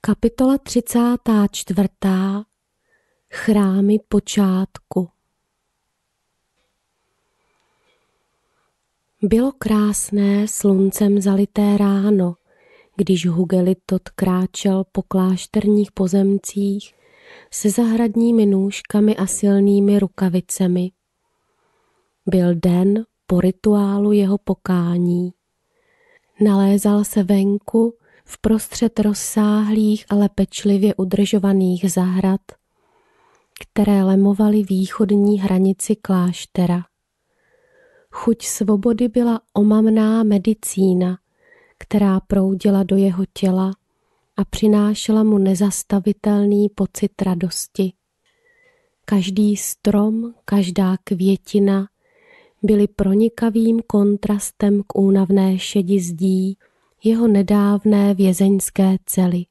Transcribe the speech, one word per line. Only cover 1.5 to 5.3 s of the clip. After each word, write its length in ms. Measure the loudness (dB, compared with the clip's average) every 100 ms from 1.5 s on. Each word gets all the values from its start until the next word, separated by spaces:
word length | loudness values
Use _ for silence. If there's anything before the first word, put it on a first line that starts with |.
| -4 -6 -2 -2 _ -2 -2 -2 -6 -10 _ _ _ _ _ _ _ _
Chrámy 680 | -8 0 2 2 0 2 0 _
počátku. 1000 | -4 -2 -2 0 0 -4 -10 _ -6 -6 _ _